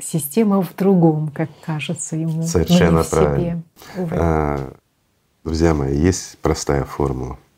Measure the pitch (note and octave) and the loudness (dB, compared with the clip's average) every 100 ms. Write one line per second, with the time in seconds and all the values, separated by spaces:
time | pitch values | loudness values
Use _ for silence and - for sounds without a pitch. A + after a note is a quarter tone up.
0 | - D#3+ - A3+ G#3 G3 E3+ - F#3+ F#3 | -6 -6 -2 0 2 0 -2 0 2 6
1 | E3 D3+ D#3 D3+ D#3+ - - D#3 D#3 E3 | 4 2 -2 -4 -6 -8 -8 -6 -6 -8
2 | - D#3+ D#3+ D#3+ E3 F2+ D#3+ F3 F2 E2 | -6 -4 -4 -4 0 0 4 4 6 4
3 | D#2+ D#2 D2 C#2 E3+ E3+ - _ - F#3 | 2 2 2 2 -2 -6 -10 _ -14 -8
4 | E3+ - E2 D#2 D2 C#2+ C2 - _ _ | -4 -2 0 0 0 -4 -6 -14 _ _
5 | _ _ _ _ D#2+ D#2+ E2 D2+ C2+ C#2+ | _ _ _ _ -6 2 2 2 0 2
6 | F2 F#2 - - D2+ D#2 - C#2+ B1+ - | 2 0 -6 -4 -2 -2 -2 -2 -2 -2
7 | C#2 B1+ B1+ C2+ _ | -2 -4 -8 -12 _